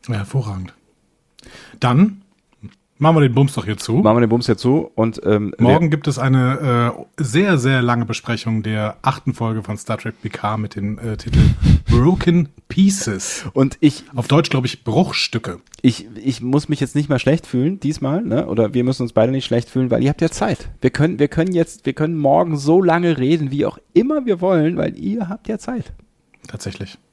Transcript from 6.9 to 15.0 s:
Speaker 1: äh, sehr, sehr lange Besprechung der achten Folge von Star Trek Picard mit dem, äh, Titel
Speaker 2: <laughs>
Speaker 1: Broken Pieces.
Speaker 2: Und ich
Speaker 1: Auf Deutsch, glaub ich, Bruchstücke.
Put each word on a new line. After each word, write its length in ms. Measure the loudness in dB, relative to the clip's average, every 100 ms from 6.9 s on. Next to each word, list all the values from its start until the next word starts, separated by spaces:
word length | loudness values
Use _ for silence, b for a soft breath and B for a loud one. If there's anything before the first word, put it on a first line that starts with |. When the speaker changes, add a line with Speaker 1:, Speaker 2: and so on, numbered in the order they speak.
| -4 -14 -6
Speaker 1:
äh, 60 |
sehr, 340 | -2 0 2 2
sehr 240 | 2 2
lange 240 | 2 0 -2
Besprechung 580 | -6 -6 -6 -2 -4
der 320 | -2 -4 -4 -2
achten 320 | -4 -2 -6
Folge 300 | -4 -4 -4
von 120 | -6 -10
Star 220 | -6 -6
Trek 240 | -8 -10
Picard 380 | -12 -6 -6 -4
mit 160 | -6 -6
dem, 220 | -8 -6
äh, 180 | -8 -8
Titel 240 | 0 4 4 4 4
Speaker 2:
<laughs> 240 | 4 4
Speaker 1:
Broken 580 | 4 4 2 2 2 0 -6 _
Pieces. 760 | 2 2 2 -4 -6 -6 -10 -6
Speaker 2:
Und 240 | 0 0 4
ich 240 | 2 2 -10 -8
Speaker 1:
Auf 140 | 2
Deutsch, 200 | 2 2
glaub 140 | -2
ich, 220 | -4 -6 -2
Bruchstücke. 760 | 0